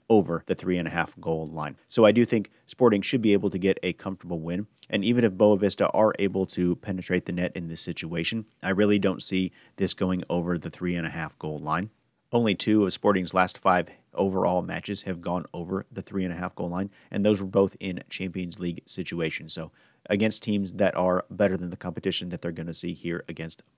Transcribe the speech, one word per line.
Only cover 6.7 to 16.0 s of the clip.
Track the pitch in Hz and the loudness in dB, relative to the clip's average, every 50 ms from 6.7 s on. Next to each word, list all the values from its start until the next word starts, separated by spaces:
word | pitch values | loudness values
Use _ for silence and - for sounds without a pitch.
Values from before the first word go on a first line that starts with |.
| 87 | 0
penetrate | - - - 95 92 87 - 92 90 - | -2 -4 -8 -6 -6 -4 -2 -2 -2 -2
the | - | -2
net | 90 87 90 87 - | -4 -2 -4 -4 -4
in | 85 85 82 | -6 -8 -6
this | 82 - | -6 -6
situation, | - 87 85 - - 80 85 85 82 - 113 113 110 _ _ - | -4 -6 -6 -8 -8 -6 -4 -4 -4 -4 -4 -6 -8 _ _ -8
I | - 95 | -4 -2
really | 98 92 104 104 104 104 | 2 2 4 4 4 4
don't | 95 95 - - | 4 2 0 0
see | - - 95 92 92 90 _ - - _ - | -4 -2 0 0 -2 -2 _ -12 -20 _ -4
this | - 98 90 - | -2 -2 -2 0
going | - 95 92 92 90 - - | 0 0 0 0 -2 -2 -2
over | 82 87 85 87 87 82 | -2 -2 -2 -2 -2 -4
the | - 85 | -4 -8
three | - - 90 87 87 | -10 -6 -4 -4 -2
and | 87 82 | -2 -4
a | 76 | -6
half | 71 85 80 73 - - | -6 -6 -8 -8 -10 -10
goal | - 78 76 73 | -8 -8 -8 -6
line. | 76 76 78 87 98 110 _ _ _ _ _ _ _ - | -4 -4 -4 -4 -4 -6 _ _ _ _ _ _ _ -2
Only | - 120 117 107 98 | 0 0 2 2 0
two | - - 113 107 107 101 | 0 2 2 4 4 4
of | 92 | 2
Sporting's | - - - 107 98 95 90 82 | 0 2 2 2 2 2 0 0
last | - 92 92 90 - | 2 2 2 2 0
five | - - 95 92 90 85 - - _ _ _ - | 0 2 2 4 2 2 -2 -8 _ _ _ -2
overall | - 98 98 92 95 92 90 90 90 | 0 0 2 2 2 2 2 2 0
matches | 87 87 85 87 - - 101 - | -2 -4 -6 -8 -6 -6 -6 -6
have | - 98 92 85 | -4 -6 -8 -6
gone | 87 90 87 90 - - - | -4 -4 -4 -4 -6 -6 -10
over | 87 85 90 95 98 - _ | -10 -6 -4 -6 -6 -6 _
the | - 101 | -12 -12